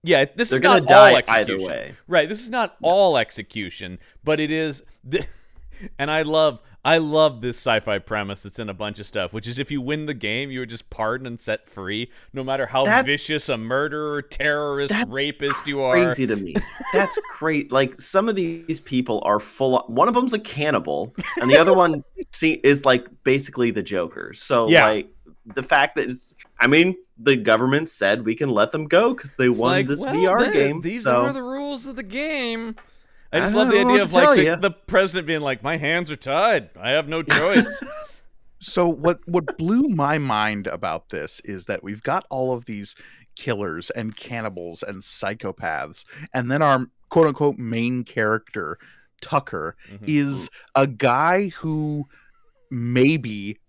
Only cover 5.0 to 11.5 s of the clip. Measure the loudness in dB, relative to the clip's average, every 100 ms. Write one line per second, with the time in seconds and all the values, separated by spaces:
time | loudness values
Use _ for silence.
5 | -8 -6 -6 -14 -20 -20 -20 -16 -16 -8
6 | -4 -2 0 2 2 0 -18 -6 2 2
7 | 2 2 2 0 -8 -4 0 0 0 -6
8 | -4 -6 -6 -10 -12 -12 -12 -8 -10 -10
9 | -8 -6 -6 -6 -10 -8 -6 -6 -4 -6
10 | -6 -6 -6 -6 -6 -10 -10 -14 -16 -6
11 | -4 -4 -8 -12 -6